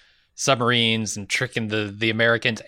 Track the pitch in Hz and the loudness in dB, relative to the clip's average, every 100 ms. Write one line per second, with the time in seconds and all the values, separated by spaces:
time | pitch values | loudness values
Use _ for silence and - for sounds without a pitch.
0 | _ _ _ - - 123 120 120 113 113 | _ _ _ -4 0 2 2 2 2 2
1 | 104 104 95 - 131 120 107 107 104 101 | -2 -6 -4 -4 -2 -4 -2 -2 -2 -2
2 | 113 110 117 117 123 110 | -2 2 2 2 0 -2